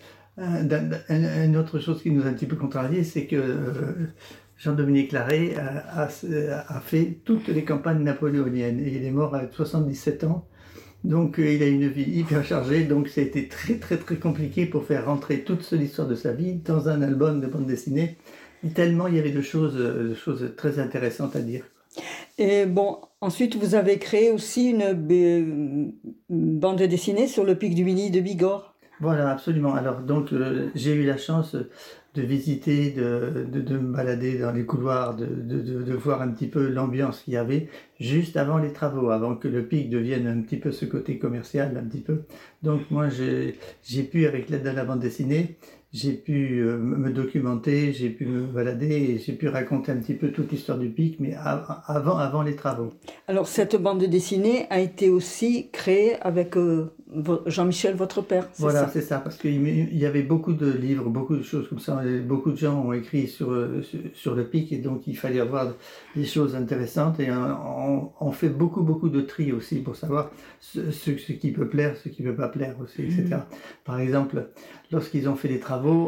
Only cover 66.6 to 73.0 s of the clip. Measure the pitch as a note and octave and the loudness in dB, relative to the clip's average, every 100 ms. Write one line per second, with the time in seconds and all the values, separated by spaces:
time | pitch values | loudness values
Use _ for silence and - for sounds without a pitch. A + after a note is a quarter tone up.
66.6 | A#2+ C3 A#2 - D#3 D#3 C3 B2 C3+ C#3 | -2 -2 -2 0 2 2 0 0 -2 -4
67.6 | C3+ C3 C3+ C#3 - - D3+ - D#3+ C3+ | -6 -4 -2 -2 -2 -6 -4 0 0 2
68.6 | E3+ F#3+ D#3+ D#3 E3 C#3 C#3 - C#3+ A#2 | 2 2 2 2 2 2 0 -2 -2 -2
69.6 | - B2+ B2+ - D#3+ D3 D3 - - - | -2 -6 -4 -8 -2 -2 -2 -10 -20 -20
70.6 | - - D#3+ D3 D#3 C#3 - A#2 D3+ - | -12 -8 -6 -4 -4 -4 -6 -4 -2 -2
71.6 | - D3 D3 C#3+ - - B2 A#2+ A#2+ C#3 | 0 0 0 -2 -10 -6 -6 -4 -4 -4
72.6 | C3 B2 B2 - | -6 -6 -10 -6